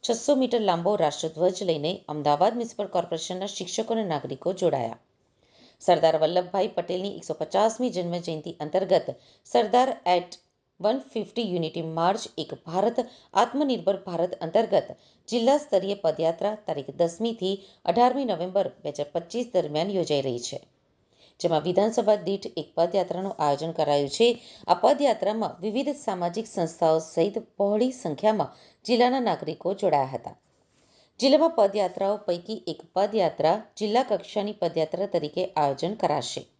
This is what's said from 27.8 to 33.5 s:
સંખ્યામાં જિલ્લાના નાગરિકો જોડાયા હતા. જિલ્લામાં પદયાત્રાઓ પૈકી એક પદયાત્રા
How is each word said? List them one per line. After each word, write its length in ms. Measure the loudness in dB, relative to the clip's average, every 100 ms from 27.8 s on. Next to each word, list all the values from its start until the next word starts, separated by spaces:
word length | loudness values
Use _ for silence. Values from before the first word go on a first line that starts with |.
| 0 -2
સંખ્યામાં 580 | -6 0 0 0 -2 -6 -20 _
જિલ્લાના 360 | -2 2 4 2 0
નાગરિકો 480 | -2 -4 -6 -4 -2
જોડાયા 320 | 2 2 0
હતા. 200 | -4 -10 -18 _ _ _ _ _ _ _ _
જિલ્લામાં 340 | 4 6 4 4
પદયાત્રાઓ 580 | 2 2 -2 -2 -2 -2 -4
પૈકી 320 | -6 -6 -10 -8
એક 80 | -12 -6 -2
પદયાત્રા 580 | 0 2 0 2 2